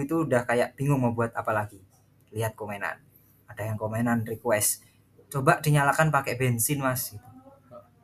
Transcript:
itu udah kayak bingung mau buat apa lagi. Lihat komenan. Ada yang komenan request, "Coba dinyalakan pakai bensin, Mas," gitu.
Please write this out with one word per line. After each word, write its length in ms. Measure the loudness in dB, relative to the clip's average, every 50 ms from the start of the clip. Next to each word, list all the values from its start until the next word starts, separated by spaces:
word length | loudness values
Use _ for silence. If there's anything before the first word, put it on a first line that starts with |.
itu 200 | -2 -2 0 0
udah 220 | 0 2 2 0 2
kayak 320 | 2 0 0 0 -2 -2
bingung 240 | -4 0 2 2 2
mau 120 | 2 0
buat 200 | 0 0 -2 -2
apa 180 | -2 -4 -4 -2
lagi. 300 | -2 -2 -2 -4 -8 -20 -20 _ _ _ _ _ _ _ _ _
Lihat 240 | -6 -4 -4 -4 -4
komenan. 460 | -6 -10 -10 -8 -6 -6 -8 -8 -8 _ _ _ _ _ _ _ _ _
Ada 220 | -18 -10 -8 -6
yang 80 | -4 -4
komenan 480 | -4 -4 -4 -2 0 0 0 0 0 -2
request, 560 | -4 -6 -4 0 0 0 2 2 0 -2 -4 -10 -20 _ _ _ _ _ _ -16
"Coba 320 | -8 -4 0 2 2 2 2
dinyalakan 480 | 4 2 4 4 4 4 4 4 2 4
pakai 260 | 4 2 0 0 -2
bensin, 440 | 0 2 2 2 2 0 0 0 0
Mas," 300 | 0 -2 -2 -2 -6 -8
gitu. 180 | -10 -14 -18 -18 -20 -20 -20 -20 -20 -20 _ -20 -20 -20 -20 _ _ _